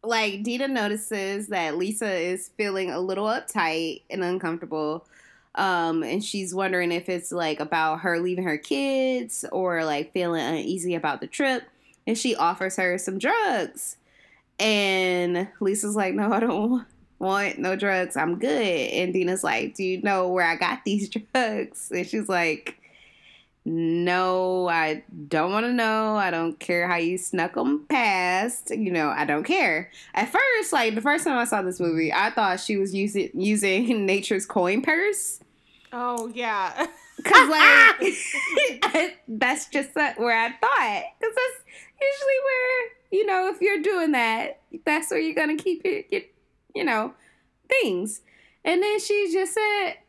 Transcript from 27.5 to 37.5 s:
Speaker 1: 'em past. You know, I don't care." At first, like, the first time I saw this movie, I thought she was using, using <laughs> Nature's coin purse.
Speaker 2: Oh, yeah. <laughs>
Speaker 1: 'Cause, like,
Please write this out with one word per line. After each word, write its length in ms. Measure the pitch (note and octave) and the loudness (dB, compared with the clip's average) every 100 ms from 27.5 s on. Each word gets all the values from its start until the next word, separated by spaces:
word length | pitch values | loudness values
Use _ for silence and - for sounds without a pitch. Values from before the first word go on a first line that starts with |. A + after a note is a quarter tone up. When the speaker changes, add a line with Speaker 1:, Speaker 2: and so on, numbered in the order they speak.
| - | -2
Speaker 1:
'em 300 | B3 C#4+ D4 | 0 -2 0
past. 840 | D4 A3+ F#3+ F3+ F#3 A3+ A#3+ - | 0 2 2 2 0 0 -4 -6
You 200 | A3+ G#3 | -2 0
know, 160 | F3 D3+ | 2 0
I 140 | C3+ | 0
don't 200 | D3+ D3 E3 | 0 0 0
care." 460 | F#4+ B3 D#3+ F#3 - - | 2 2 0 -4 -16 -8
At 140 | - A3 | -2 0
first, 440 | F#4+ C5+ A#4 F#4 | 2 2 2 2
like, 220 | D4+ A3+ A3 | 2 2 0
the 60 | |
first 220 | B3+ D#4+ D#4+ | 0 2 2
time 120 | B3+ | 0
I 80 | A#3 | 2
saw 160 | G#3+ | 0
this 180 | F#3 F3+ | -2 -2
movie, 320 | F3 D#3+ D#3+ | 0 2 0
I 180 | - G3+ | 2 2
thought 280 | A#3+ G3+ F#3 | 2 0 0
she 160 | - G#3 | -2 -2
was 180 | G3 | 0
using, 360 | G3 G3+ G3+ F3 | 0 -2 0 -4
using 720 | - G3 G#3+ G3+ F#3+ A#3 A#3 G3 | -2 0 2 2 2 2 0 2
<laughs> 0 | |
Nature's 400 | G3+ G3 G3+ - | 0 0 -2 0
coin 360 | G#3+ F3+ G#3 | 0 2 2
purse. 580 | C4 D#4+ G4+ G4+ - - - _ _ _ - | 2 0 0 -2 -4 -8 -14 _ _ _ -14
Speaker 2:
Oh, 340 | A#3+ B3 A#3+ A3+ | -6 -4 -2 -4
yeah. 540 | A#3 A#3+ G#3 F#3+ - E4 - | -6 -4 -2 -4 -4 -6 -6
<laughs> 200 | - - | -20 -8
Speaker 1:
'Cause, 260 | - - | 6 8
like, 1700 | C#4+ | 8